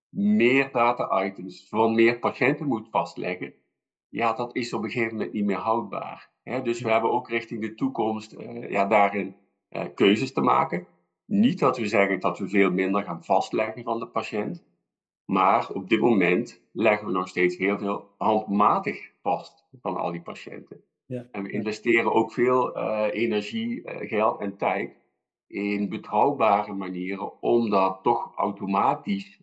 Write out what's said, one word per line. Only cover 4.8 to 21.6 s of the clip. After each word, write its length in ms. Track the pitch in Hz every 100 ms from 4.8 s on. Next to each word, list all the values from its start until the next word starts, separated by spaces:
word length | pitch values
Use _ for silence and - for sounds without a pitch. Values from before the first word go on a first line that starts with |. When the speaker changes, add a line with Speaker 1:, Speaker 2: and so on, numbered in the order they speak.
Speaker 1:
een 80 | 104
gegeven 260 | 123 117 110
moment 160 | -
niet 120 | 107
meer 120 | 101 92
houdbaar. 720 | 113 113 101 - - - - _
Hè, 200 | - 123
dus 180 | 117 117
we 60 | 117
Speaker 2:
Ja. 60 |
Speaker 1:
hebben 180 | 113 113
ook 180 | 120 117
richting 320 | 117 - 113
de 140 | 107
toekomst, 580 | - 131 - 110 107 -
eh, 380 | - 113 120 -
ja, 160 | 104 196
daarin, 480 | 107 101 101 92 - _ _ _
eh, 160 | 98 90
keuzes 380 | - 101 110 131
te 80 | -
maken. 460 | 127 127 151 - - _ _ _
Niet 340 | - - 120 175
dat 200 | 139 123
we 80 | 104
zeggen 340 | 107 98 92
dat 180 | 92 90
we 100 | 92
veel 220 | 101 95
minder 320 | 92 95 101
gaan 220 | 98 85
vastleggen 580 | - 95 - 117 110 113
van 160 | 117 117
de 100 | 117
patiënt, 560 | - - 107 104 175 _ _ _ _ _ _
maar 460 | - 98 95 113 -
op 160 | - 92
dit 120 | 107
moment 640 | 127 104 87 92 - - _
leggen 340 | 90 113 104 104
we 60 |
nog 160 | 98 92
steeds 280 | - 90 87
heel 220 | 95 101
veel 300 | 101 104 - -
handmatig 960 | 107 104 - 101 104 190 185 - - _
vast 460 | 98 85 - _ _ 123
van 160 | 101 92
al 160 | 87
die 100 | 85
patiënten. 580 | 95 101 - - - - _ _ -
Speaker 2:
Ja, 220 | 123 -
Speaker 1:
En 120 | 104
we 60 | 98
Speaker 2:
ja. 60 |
Speaker 1:
investeren 580 | 104